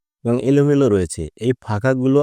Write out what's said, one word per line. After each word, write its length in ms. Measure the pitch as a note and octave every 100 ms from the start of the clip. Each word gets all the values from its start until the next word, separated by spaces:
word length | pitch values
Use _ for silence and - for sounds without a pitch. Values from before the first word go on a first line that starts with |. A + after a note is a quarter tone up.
| _ _
এবং 120 | A#2+ A#2+ B2
এলোমেলো 380 | C#3+ C#3+ C#3+ C3
রয়েছে। 280 | G2+ F2 - D#2 - A#2
এই 60 | B2+
ফাঁকাগুলো 560 | - G#2 C3 C3 C3 C#3